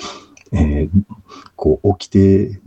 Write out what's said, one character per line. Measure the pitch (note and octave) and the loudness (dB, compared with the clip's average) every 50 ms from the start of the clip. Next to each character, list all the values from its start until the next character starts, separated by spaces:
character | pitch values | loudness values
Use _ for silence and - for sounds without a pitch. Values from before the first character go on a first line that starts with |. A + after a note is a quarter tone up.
| - - - - - _ _ _ _ _ | -18 -18 -18 -20 -20 _ _ _ _ _
え | - D#2 D#2 D2+ D2 D2 D2+ - | -2 0 0 0 0 -2 -4 0
ー、 | F#2 G2 - - - - - _ - - - - _ | 0 -2 -2 -2 -14 -20 -20 _ -20 -20 -20 -20 _
こ | - - D#2 D2+ - - | -4 -2 -2 -2 0 0
う、 | G2+ | -2
掟 | G2 - - - - G2+ G2 F#2+ G2 F#2+ G2+ - G2+ G2 _ | -2 -2 -8 -2 0 2 4 4 4 2 0 -2 -8 -6 _